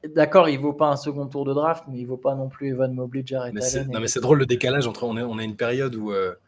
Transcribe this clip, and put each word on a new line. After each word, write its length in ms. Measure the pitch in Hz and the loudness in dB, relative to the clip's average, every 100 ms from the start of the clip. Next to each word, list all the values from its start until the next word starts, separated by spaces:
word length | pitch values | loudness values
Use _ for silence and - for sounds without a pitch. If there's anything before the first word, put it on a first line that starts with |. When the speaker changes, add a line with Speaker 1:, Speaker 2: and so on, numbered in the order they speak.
| 156 | -4
Speaker 1:
d'accord, 340 | 156 156 190 165 | 2 6 8 8
il 100 | 139 | 4
vaut 140 | 147 | -2
pas 160 | 147 151 | 2 2
un 80 | 139 | 2
second 300 | 147 143 139 | -2 -6 -6
tour 180 | 143 | -4
de 80 | 135 | -2
draft, 320 | 139 156 165 147 | 0 0 -2 -6
mais 120 | 127 | -10
il 80 | 123 | -8
vaut 100 | 127 | -4
pas 180 | 139 | -2
non 140 | 135 135 | -2 -6
plus 200 | - 139 | -6 -6
Evan 220 | 127 131 | 0 0
Mobley, 280 | 127 127 131 127 | -2 -6 -6 -4
Jarrett 260 | 131 123 | -4 -4
Speaker 2:
Mais 80 | 104 | -4
c'est, 200 | 127 135 | -2 -2
Speaker 1:
Allen 100 | 135 | -2
et 20 | |
Speaker 2:
non, 60 | 113 | -4
mais 60 | |
Speaker 1:
d'autres. 80 | 113 | -2
Speaker 2:
c'est 60 | 127 | 0
drôle 180 | 120 147 | 4 4
le 80 | 127 | 4
décalage 400 | 123 127 139 120 | 2 2 0 -2
entre, 180 | 101 | -2
on 140 | 120 113 | -4 -4
est, 40 | |
on 140 | 120 110 | -4 -6
a 80 | |
une 120 | 110 104 | -6 -4
période 380 | 120 127 135 | -2 0 -2
où, 160 | 113 104 | -4 -4
euh, 240 | 98 92 - | -2 -2 -6